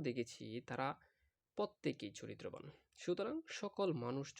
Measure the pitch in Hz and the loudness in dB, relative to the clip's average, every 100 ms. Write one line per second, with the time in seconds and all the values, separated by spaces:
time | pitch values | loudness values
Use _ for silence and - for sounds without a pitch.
0 | 147 120 117 - 113 117 - 123 135 156 | 6 2 0 -2 -6 -4 -2 0 0 0
1 | - _ _ _ _ - 202 - 143 - | -8 _ _ _ _ 0 0 0 0 0
2 | 104 107 110 110 - - 147 - _ - | -4 -6 -8 -6 -8 -8 -10 -14 _ -4
3 | - 180 214 320 - - 202 - 190 127 | 0 2 2 0 -4 -4 -4 2 2 4
4 | 120 135 139 | 2 0 -2